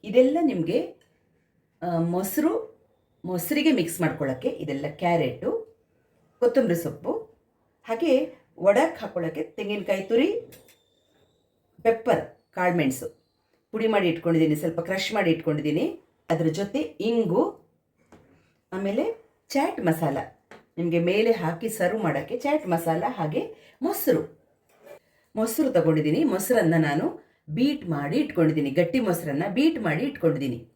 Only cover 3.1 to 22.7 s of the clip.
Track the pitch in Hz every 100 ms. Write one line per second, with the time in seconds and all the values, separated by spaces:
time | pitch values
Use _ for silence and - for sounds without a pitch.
3.1 | _ 180 180 - 294 311 233 165 - 156
4.1 | - 135 127 - - 151 139 143 - 175
5.1 | 170 131 - 214 453 - _ _ _ _
6.1 | _ _ _ 240 262 226 170 160 - 202
7.1 | 440 - _ _ _ _ _ - 226 330
8.1 | 262 320 - _ - 190 220 320 - 220
9.1 | 180 165 156 151 - 202 208 185 190 196
10.1 | 233 339 453 - - _ _ _ _ _
11.1 | _ _ _ _ _ _ - 226 226 247
12.1 | - - - _ - 180 170 139 127 120
13.1 | - _ _ _ _ _ 226 226 208 175
14.1 | 165 170 165 160 151 170 165 165 190 -
15.1 | 214 180 160 165 151 151 151 320 - _
16.1 | _ _ 165 160 160 196 277 - - 214
17.1 | 233 196 190 392 - _ _ _ _ _
18.1 | - _ _ _ _ _ 190 196 226 440
19.1 | 466 _ _ _ 277 - - 175 160 151
20.1 | 139 - _ _ - _ - 170 170 170
21.1 | 202 233 180 165 - 220 - 180 220 180
22.1 | 139 - 240 277 302 185